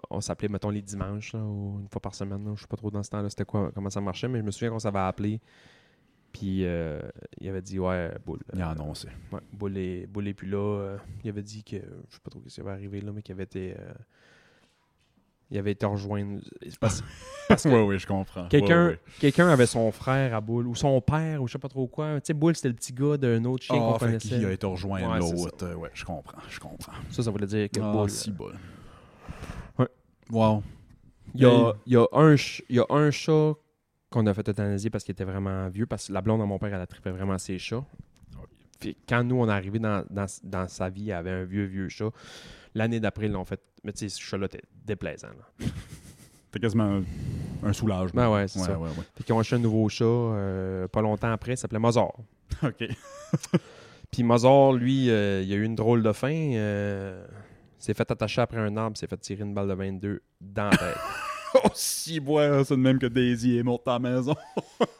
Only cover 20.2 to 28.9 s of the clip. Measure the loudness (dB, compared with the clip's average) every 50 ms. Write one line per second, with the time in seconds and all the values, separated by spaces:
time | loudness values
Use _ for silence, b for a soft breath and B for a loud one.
20.2 | 2 0 0 -2 -2 -2 -2 -2 -2 -2 -2 0 2 4 4 4 4 2 2 2
21.2 | 0 -2 -2 -4 -4 -4 -4 -6 -10 -8 -6 -4 -4 -4 -4 -4 -4 -2 -2 -2
22.2 | -2 -2 0 4 4 4 4 4 2 -2 -2 -2 -6 -10 -4 0 2 2 2 2
23.2 | 4 4 4 4 2 0 -2 -2 -2 0 2 2 4 4 2 2 2 2 0 0
24.2 | -2 -2 0 0 0 0 0 -2 -2 -4 -4 -4 -4 -4 -2 -2 -2 0 0 0
25.2 | 0 0 0 0 -2 -4 -6 -6 -8 -8 -8 -8 -10 -12 -12 -12 -10 -10 -10 -10
26.2 | -12 -14 -18 -18 -16 -16 -16 -14 -14 -14 -14 -14 -14 -14 -14 -14 -12 -6 -4 -4
27.2 | -2 -2 -2 -2 -2 -2 0 0 0 2 2 2 2 2 4 4 4 2 0 -2
28.2 | -4 -4 -6 -6 -8 -10 -12 B B B B B B B